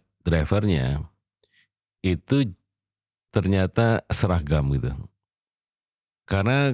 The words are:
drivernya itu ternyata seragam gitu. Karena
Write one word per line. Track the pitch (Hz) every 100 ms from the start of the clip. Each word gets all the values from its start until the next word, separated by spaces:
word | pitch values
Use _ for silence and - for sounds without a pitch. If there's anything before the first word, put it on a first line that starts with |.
| _ _
drivernya | - 82 69 101 104 80 64 73 76 _ _ _ _ _ _ _ _ _
itu | 92 85 - 139 120 - _ _ _ _ _ _ _
ternyata | 110 92 98 92 - 117 113 -
seragam | - 101 87 73 76 69
gitu. | 67 62 69 - _ _ _ _ _ _ _ _ _ _ _
Karena | - 98 101 135 143